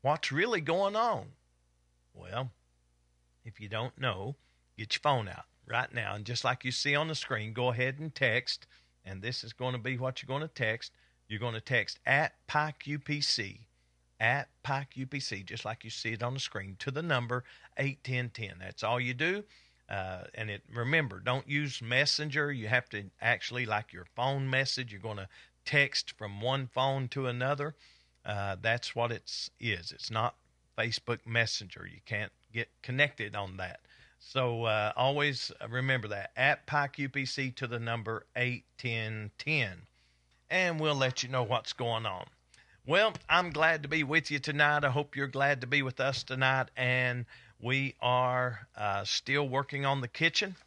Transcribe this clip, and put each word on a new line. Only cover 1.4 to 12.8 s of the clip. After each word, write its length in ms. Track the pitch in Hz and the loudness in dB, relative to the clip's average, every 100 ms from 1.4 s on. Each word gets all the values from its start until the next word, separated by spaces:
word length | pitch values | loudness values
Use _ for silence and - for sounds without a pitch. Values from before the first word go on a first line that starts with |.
| _ _ _ _ _ _ _ | _ _ _ _ _ _ _
Well, 360 | - 90 107 131 - _ _ _ _ _ _ _ _ | -18 -6 -4 -4 -8 _ _ _ _ _ _ _ _
if 160 | 117 - | -18 -14
you 80 | 107 | -6
don't 300 | 110 123 - | -4 -4 -2
know, 380 | 131 92 101 143 _ _ _ - | -2 -2 -6 -10 _ _ _ -12
get 160 | 107 | -4
your 60 | - | 0
phone 280 | 147 135 101 | 2 2 0
out 160 | 90 - _ - | -8 -14 _ -4
right 260 | 117 123 | -2 0
now, 220 | 120 104 | -2 -4
and 100 | 101 | -6
just 200 | 104 123 | -4 0
like 200 | 127 123 | 0 0
you 80 | 127 | -2
see 220 | 123 143 | -2 2
on 140 | 143 160 | 2 2
the 60 | |
screen, 380 | 151 - 117 107 | -2 -2 -4 -2
go 160 | 113 123 | 0 2
ahead 300 | 117 127 135 | 2 0 0
and 160 | 156 | -8
text, 520 | - 131 117 - - - - _ _ | 0 2 4 0 -6 -8 -20 _ _
and 180 | 95 95 | -10 -6
this 220 | 110 123 | -4 -6
is 80 | 113 | -8
gonna 260 | - 127 123 | -4 -2 -2
be 180 | 113 127 | -2 -2
what 240 | 131 131 | -2 -4
you're 60 | 127 | -4
gonna 220 | 139 156 | -4 -4
text. 420 | - 113 113 - _ _ _ _ | -2 0 0 -4 _ _ _ _
You're 100 | 107 | -4
gonna 220 | 120 113 | -2 -4
text 400 | - 127 101 - | 0 2 2 -4
at 300 | - 135 156 _ - | 2 4 2 _ -2
Pike 400 | 151 151 147 | 0 0 -4